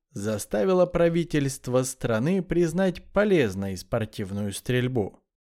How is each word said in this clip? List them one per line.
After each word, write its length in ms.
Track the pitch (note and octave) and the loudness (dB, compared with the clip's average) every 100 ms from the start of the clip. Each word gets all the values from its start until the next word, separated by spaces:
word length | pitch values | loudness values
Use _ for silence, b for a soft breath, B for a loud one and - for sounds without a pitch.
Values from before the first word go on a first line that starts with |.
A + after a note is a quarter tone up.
| _ | _
заставило 760 | - G3+ G3+ - G#3 G3 F3+ F3+ | -8 -4 -4 -4 -2 2 4 2
правительство 960 | F3 E3+ E3+ D#3+ D3+ C#3 C3+ - B2+ | 4 2 2 0 0 0 -4 0 0
страны 580 | B2+ - A#2+ A2 C#3+ F#3+ | 0 -4 -2 0 2 0
признать 640 | F#3 E3+ E3+ E3+ F#3+ F3+ - | 0 0 0 2 0 -2 -4
полезной 640 | G3 G#3+ F3+ A2+ F#2 G2 F#2 | 0 4 4 2 0 -6 -6
спортивную 720 | - A#2+ G#2+ - F#2+ G2+ G#2 | -4 -4 -4 -6 -8 -6 -6
стрельбу. 680 | F#2+ - B2 B2+ B2+ G2 - _ _ _ | -6 -2 -2 0 -2 -4 -8 _ _ _